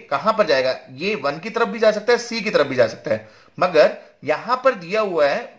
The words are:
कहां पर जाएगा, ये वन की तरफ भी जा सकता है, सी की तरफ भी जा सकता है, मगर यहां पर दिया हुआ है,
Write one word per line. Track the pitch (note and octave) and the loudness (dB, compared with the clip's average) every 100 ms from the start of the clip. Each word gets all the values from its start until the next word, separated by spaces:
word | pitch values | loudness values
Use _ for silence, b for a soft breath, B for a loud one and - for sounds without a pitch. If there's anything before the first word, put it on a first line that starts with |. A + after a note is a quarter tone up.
| - | -6
कहां | C#3 F3 | -2 0
पर | G#3 F3+ | 0 2
जाएगा, | C3+ C3 C3 - | 2 2 -2 -8
ये | C3 F#3 G#3+ | -8 -6 -4
वन | C#3 D3+ | -4 -4
की | A3 | -6
तरफ | A3+ A3 | -4 -4
भी | G#3+ | 2
जा | A3 | 2
सकता | G#3 G#3 | 2 2
है, | A#3 | 0
सी | - A3+ | 0 -6
की | G#3 | -2
तरफ | F3 C#3 | 0 2
भी | B2+ | 2
जा | A2+ | 0
सकता | - - | 0 -6
है, | A2 B B B - | -6 B B B -4
मगर | F3+ D#3+ F#3 - B _ | 2 4 4 2 B _
यहां | B2+ D3 E3 B3 | -4 -4 -2 0
पर | C4 A#3 | 0 0
दिया | E3 G#3 | -4 -4
हुआ | G#3 E3+ C#3+ | -2 2 2
है, | F3+ A#3+ | 0 -6